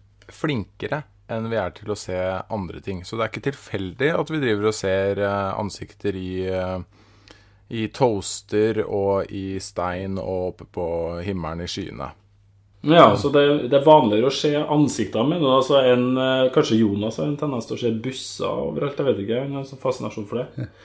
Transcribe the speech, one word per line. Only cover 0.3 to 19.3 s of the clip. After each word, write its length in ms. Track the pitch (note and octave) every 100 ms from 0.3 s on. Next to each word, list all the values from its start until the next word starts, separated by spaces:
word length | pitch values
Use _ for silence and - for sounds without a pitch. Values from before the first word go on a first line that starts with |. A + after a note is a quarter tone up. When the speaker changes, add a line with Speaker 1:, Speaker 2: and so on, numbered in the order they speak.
| - D#3+ C3+ F#2+ - - D3 D3 _ -
Speaker 1:
enn 200 | A#2 A2+
vi 60 | A2+
er 160 | F2+
til 160 | - G#2
å 100 | G#2
se 460 | - F#2 F#2 F#2 -
andre 300 | A2 F2+ D#2+
ting. 220 | - F#2+
Så 140 | F2 A2+
det 60 |
er 160 | A2 -
ikke 120 | C#3
tilfeldig 680 | C3+ - G2+ F#2+ F2+ C#3 F3
at 80 | D3
vi 120 | D#3
driver 280 | C3 G#2+ G#2+
og 60 |
ser, 440 | A2 F#2+ F#2+ G2 G2+
eh, 360 | G2+ G2+ G2
ansikter 600 | - G#2 - - - G2+
i, 320 | F#2+ F#2 F#2 F#2
eh, 340 | F#2 F#2 F#2 F2+ _ _ _ - - _ _ -
i 180 | A#2 A2
toaster 960 | - B2+ G#2 F#2 - - G#2+ G#2+ G#2+ -
og 420 | G#2 G2 G2 F#2
i 300 | G2+ F#2+ F#2+
stein 580 | - - F2+ F2+ F#2+ F#2+
og 360 | - F#2 F2+ F2
oppe 100 | -
på 500 | - E2+ E2+ E2 E2+
himmelen 380 | F2+ G2 D#2+ E2
i 60 | F2
skyene. 440 | - E2+ - C2+ - _ _ _ _ _ _
Speaker 2:
Ja, 300 | D3 E3 C3 G2+
så 120 | C#3+
det, 400 | C#3+ C#3+ D3 B2
det 120 | C#3
er 20 |
vanligere 440 | D3 D#3 B2 G#2 B2+
å 40 |
se 220 | C#3 D#3 D3
ansikter, 720 | D3+ D3+ C#3+ - G#2+ G#2+ B2
men 140 | F3
altså 420 | C#3+ C3 B2+ C#3
en, 340 | C3 B2 B2 B2+
eh, 320 | C3 C3 C3
kanskje 260 | C#3 D3+ A2+
Jonas 380 | A2 G2+ G#2+ A2+
har 80 | D3+
en 100 | D3
tendens 300 | D3+ B2+ A2+
til 80 | A2+
å 40 |
se 120 | A#2+
busser 560 | A2+ B2+ C3 - - G2
overalt, 480 | - C#3 - C#3+ -
jeg 100 | C#3
vet 120 | G#2
ikke, 240 | G2